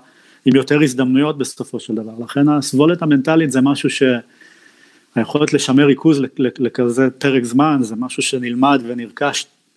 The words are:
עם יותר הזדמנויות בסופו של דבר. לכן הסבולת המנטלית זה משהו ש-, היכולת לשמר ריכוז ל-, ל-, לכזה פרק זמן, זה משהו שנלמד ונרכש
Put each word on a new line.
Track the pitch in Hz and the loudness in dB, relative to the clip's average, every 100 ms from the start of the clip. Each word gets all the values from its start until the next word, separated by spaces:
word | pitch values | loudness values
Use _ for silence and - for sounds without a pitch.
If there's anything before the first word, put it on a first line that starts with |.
| - _ _ _ 135 | -10 _ _ _ 2
עם | 131 | 2
יותר | 127 147 | 4 2
הזדמנויות | 151 123 127 131 151 151 | 2 0 0 2 0 -2
בסופו | 123 - 123 117 | -6 -8 -10 -10
של | - | -8
דבר. | 113 110 113 | -8 -8 -12
לכן | 117 139 143 | -6 0 2
הסבולת | 147 131 127 151 175 | 0 0 2 2 2
המנטלית | 160 143 131 160 156 | 2 0 2 0 2
זה | 131 | 2
משהו | 131 143 143 | 0 0 -2
ש-, | - 131 120 - _ - _ _ _ _ _ _ | 0 0 0 -6 _ -20 _ _ _ _ _ _
היכולת | - 110 147 147 | -6 -2 0 0
לשמר | 147 - 135 | 0 2 4
ריכוז | 143 135 165 143 | 4 4 2 2
ל-, | 131 - | 0 -2
ל-, | 127 131 | -4 -2
לכזה | 120 - 120 120 131 131 | -4 0 -2 2 0 0
פרק | 143 135 | 0 0
זמן, | 120 123 151 143 | 0 0 2 0
זה | 113 110 | -2 -6
משהו | 127 - | -8 -6
שנלמד | 135 131 123 120 139 139 117 | -4 -4 -4 0 2 2 -2
ונרכש | 120 113 - 143 - - _ _ | -10 -10 -6 -4 -4 -10 _ _